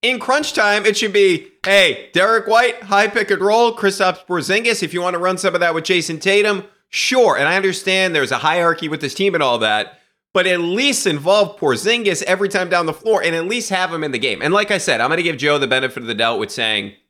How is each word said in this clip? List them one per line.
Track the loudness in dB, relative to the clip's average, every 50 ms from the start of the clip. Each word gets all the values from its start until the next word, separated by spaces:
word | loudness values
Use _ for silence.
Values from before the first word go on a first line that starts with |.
In | 0 -2 -2 -2
crunch | -2 0 0 0 0 -2 -2
time, | 0 2 2 2 2 0
it | 0 0
should | 0 -2 0
be, | 2 4 4 4 4 0 -4 -10 _ _ _
"Hey, | 2 4 4 4 4 2 -2 -8 -4 _
Derek | 2 2 4 2 0 0
White, | 2 2 4 4 2 0 -4 -6
high | 0 2 2 2 2
pick | 0 -2 0 0
and | 0 0
roll, | 2 2 4 4 4 2 0
Kristaps | 0 -2 -2 0 2 0 0 0 -2 -6 _
Porzingis, | -4 -4 -2 0 -2 0 0 0 -2 -2 -4
if | -6 -4
you | -4
want | -4 -2 -2
to | -2
run | -2 -2 -2 0
some | -2 -2 0
of | 2
that | 0 0 0
with | -2 -2
Jason | 0 0 0 0 -2 -8 -4
Tatum, | -2 0 2 2 2 2 0 -4 -6 -12 _ _ _ _
sure." | -6 -4 -2 0 2 4 4 4 4
And | 2 2 2
I | 0
understand | 2 0 0 -2 -2 -2 -2 0 0 0 0 0
there's | 0 0 0
a | -2 -2
hierarchy | 0 0 0 2 2 0 0 0 -4 -8
with | -6 -6
this | -6 -8 -4
team | -2 -2 0 0
and | 0
all | 0 0 0 2
that, | 0 0 0 0 -2 -4 -10 _ _ _ _ _ _ _ _
but | 0 0
at | 2 0 0
least | -2 -2 -2 0 0 0 0 0 -2 -2
involve | -2 -2 0 2 4 4 2 0 -2 -4
Porzingis | 0 0 0 0 0 -2 -2 0 0 -2 -2 -2 -2
every | -2 -2 0 0 -2
time | -2 -2 -2 0
down | 0 0 0
the | -2 -4
floor | -6 -2 0 0 2 2
and | 0 -2
at | -2 -4 -4
least | -4 -6 -4 -4
have | -2 -2 -2 -2
him | -4 -4 -6
in | -4
the | -4 -2
game. | -2 -2 -4 -2 -2
And | 0 2
like | 2 0 0
I | -2 -2
said, | 0 0 0 0
I'm | 2 0
gonna | 0 0 -2
give | -2 -4 -2
Joe | 0 0 2 2
the | 2
benefit | 0 0 0 0 -2 -6 -6 -8
of | -8
the | -4
doubt | -2 0 0 0 -2
with | -4 -6
saying | -4 -4 -2 0 0 -2 -2 -6 -12 _ _ _